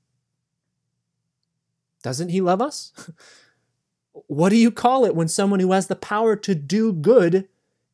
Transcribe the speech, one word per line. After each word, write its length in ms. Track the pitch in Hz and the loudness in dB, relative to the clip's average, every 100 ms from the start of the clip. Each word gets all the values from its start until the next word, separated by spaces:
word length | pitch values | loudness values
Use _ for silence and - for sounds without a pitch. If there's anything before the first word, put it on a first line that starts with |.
| _ _ _ _ _ _ _ _ _ _ _ _ _ _ _ _ _ _ _ _ | _ _ _ _ _ _ _ _ _ _ _ _ _ _ _ _ _ _ _ _
Doesn't 280 | 120 127 175 | -10 -8 -4
he 100 | 185 | -2
love 200 | 180 190 | 0 0
us? 320 | 285 - - - | -2 -8 -16 -20
<laughs> 140 | - - - - _ _ _ _ _ _ _ - - | -20 -20 -20 -20 _ _ _ _ _ _ _ -18 -8
What 220 | 147 185 | 0 2
do 80 | 226 | 4
you 160 | 233 | 2
call 320 | 233 247 262 | 2 0 2
it 100 | 208 | 2
when 140 | 160 160 | 0 -2
someone 320 | - 196 196 | -2 0 0
who 100 | 185 | 0
has 160 | 190 175 | 0 -2
the 80 | |
power 400 | 190 - 214 226 | -8 -6 -2 0
to 180 | 208 - | -2 -4
do 400 | 165 143 202 220 | -6 -4 -2 -2
good 560 | 170 156 247 170 185 190 _ _ _ _ | 0 4 4 4 2 -2 _ _ _ _